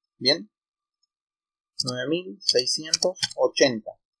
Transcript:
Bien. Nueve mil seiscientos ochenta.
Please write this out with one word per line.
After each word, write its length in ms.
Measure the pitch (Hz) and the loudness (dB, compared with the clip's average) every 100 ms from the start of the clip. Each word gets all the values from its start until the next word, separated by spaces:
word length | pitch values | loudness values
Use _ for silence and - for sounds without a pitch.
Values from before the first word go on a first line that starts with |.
| _ - | _ -4
Bien. 320 | 127 170 208 _ _ _ _ _ _ _ _ _ _ _ _ - | 0 0 -4 _ _ _ _ _ _ _ _ _ _ _ _ -8
Nueve 260 | 127 127 131 | -6 -4 -2
mil 320 | 170 185 202 | -4 -4 -6
seiscientos 800 | - 123 127 - 156 - 180 185 - - | 0 0 0 -2 -2 0 0 -2 -6 0
ochenta. 540 | 127 - 139 113 - - _ _ | 0 4 2 2 -6 -16 _ _